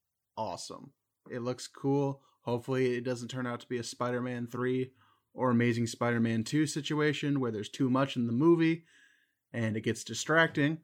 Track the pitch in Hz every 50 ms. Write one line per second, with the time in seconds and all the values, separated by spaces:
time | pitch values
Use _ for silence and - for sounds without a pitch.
0 | _ _ _ _ _ _ - 107 110 95 85 - - - 90 - - - _ _
1 | _ _ _ _ - - - 123 117 123 123 - - - - - - 135 139 143
2 | 139 139 135 - _ _ _ _ - 117 123 117 - 135 131 131 131 123 123 123
3 | 120 127 123 117 123 113 131 127 123 123 120 117 - - 123 120 117 - - -
4 | 127 123 123 120 123 123 123 120 120 117 - 120 127 127 127 131 127 127 _ _
5 | _ _ _ _ _ _ - - 127 127 117 117 120 120 117 117 117 113 - -
6 | 120 120 117 117 113 113 113 113 110 - 143 151 156 143 - 160 139 - 156 151
7 | 147 151 143 - 151 143 143 135 127 117 110 101 110 - - - 139 123 127 131
8 | 139 139 - 127 120 117 117 123 156 170 170 165 165 160 165 165 - _ _ -
9 | - _ _ _ _ _ _ _ _ _ - 117 113 110 104 113 113 117 110 -
10 | - - 117 - - - 156 165 165 156 - 156 143 147 160 156